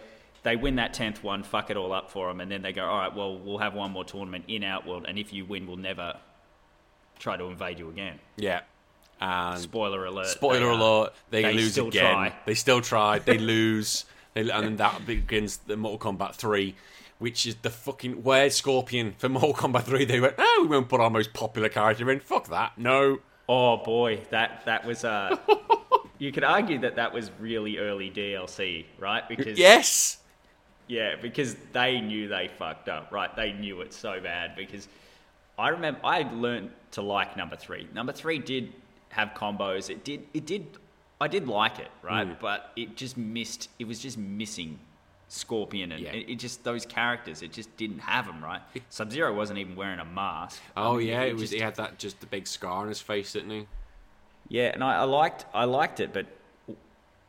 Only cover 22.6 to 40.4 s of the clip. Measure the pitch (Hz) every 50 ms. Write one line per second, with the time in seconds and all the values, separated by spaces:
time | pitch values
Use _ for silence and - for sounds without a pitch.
22.6 | 113 110 - 104 117 123 131 135 139 139 135 131 - _ - _ _ - 123 127
23.6 | 123 120 117 113 120 113 113 117 120 117 110 101 - - 113 113 117 - - -
24.6 | - 117 113 107 - 117 120 - - 117 107 101 98 95 359 - - - 415 415
25.6 | - - 466 440 - - 508 - - - - - 139 143 - 151 139 139 165 202
26.6 | 233 196 151 123 120 117 - 117 117 117 - 117 110 98 90 98 110 113 113 110
27.6 | 107 107 104 82 104 104 101 98 98 95 92 104 101 101 98 95 92 90 - -
28.6 | 98 90 87 80 78 - - - 92 98 107 117 - - 117 - - 110 208 180
29.6 | 175 185 226 - - - - - - - - - _ _ _ _ _ _ _ _
30.6 | _ _ _ _ _ - 120 113 107 101 76 76 - 120 - - 139 120 107 -
31.6 | - - - 127 123 131 131 123 107 107 107 107 104 101 101 92 92 92 - -
32.6 | 90 80 78 - - 98 85 78 - - - 101 92 87 - 110 110 104 101 101
33.6 | 104 101 95 87 90 - - - - 107 95 95 90 87 85 87 85 82 82 92
34.6 | 98 95 104 101 95 - - - - - - - _ _ _ _ _ _ _ -
35.6 | 110 139 165 175 165 151 131 - - 135 165 180 147 123 117 117 120 120 120 113
36.6 | 95 - - - - _ - - 101 101 101 98 92 - - 95 90 80 80 -
37.6 | - - 87 98 87 85 - 110 117 135 139 - - 160 165 147 123 123 131 131
38.6 | 117 98 - - - - _ _ _ _ - 110 107 104 - - - 104 101 98
39.6 | 101 98 95 98 98 - - - - 135 147 147 - - - 151